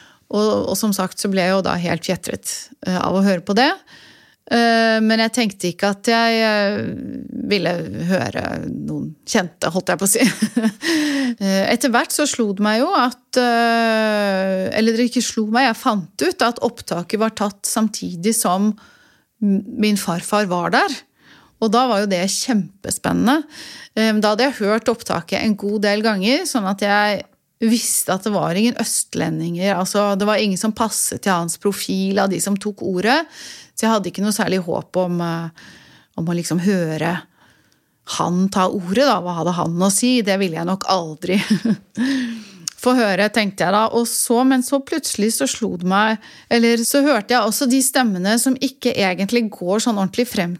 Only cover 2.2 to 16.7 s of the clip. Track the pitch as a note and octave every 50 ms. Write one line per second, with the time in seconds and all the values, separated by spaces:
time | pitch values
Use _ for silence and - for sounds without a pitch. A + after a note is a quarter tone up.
2.2 | - - - - - - - - - - - - - F#3 F#3 F3+ - - F3 F#3+
3.2 | G3 G3+ F#3 E3+ E3 - G3+ A3 C4 D4+ F#4+ F#4+ - - - - - - - -
4.2 | - _ _ _ _ - A#3 A#3 A#3 A#3 A3+ A3+ A3+ A3+ A3 A3 A3 A3 A3+ A3
5.2 | A3+ A3+ - B3 A#3 G#3 G3+ - - F3 E3+ - G3 G3+ G3 G3 - A#3+ A3+ A3+
6.2 | A#3 A3+ A3+ A3+ A3+ A3 G#3+ G#3 G3+ G3+ G#3 G3+ - - - - - - - -
7.2 | - - - - - - G3+ G3 - E3+ F3 E3+ E3 - F#2 - E3+ F3 F#3+ -
8.2 | - - - - - - - - - - - - C#3 C#3+ D3+ C#3+ C#3 D3+ D#3+ -
9.2 | _ - - G#3+ F3+ E3 - _ - E3+ E3 F#3 F3+ - F3+ E3+ G3 F#3+ - A#3
10.2 | C4 - - - A3 G3 - A#3+ A3 A3 - - - E4+ E4 D#4 D4+ D4 C#4 C#4
11.2 | C4+ B3 A#3 - G3 G3 F#3+ F#3+ G3 - A#3 A#3+ D4+ C4+ A3 A#3+ D#4+ - - -
12.2 | D4 C#4+ - - A3+ G#3 G3 G3 G#3 G#3+ G#3+ A3+ C4+ F4 G4+ D#4 A#3+ B3+ - -
13.2 | _ _ - B3+ B3 A#3+ A#3 A#3 A#3 A#3 A#3 A#3 A3+ A3+ A3 A3 A3 G#3+ G#3 G#3
14.2 | G#3 G3+ F#3+ F#3+ F#3+ F#3+ F#3+ F#3 F#3 - - G#3+ A3 A3+ A3+ A3+ B3 A#3 - B3
15.2 | A3 - - A#3 G#3+ G#3+ A3 B3 C4+ A#3+ A3+ - - C4 A3 G3+ D#3+ - _ -
16.2 | C#4+ F4+ E4+ - B3 A#3 A#3+ - - A#3+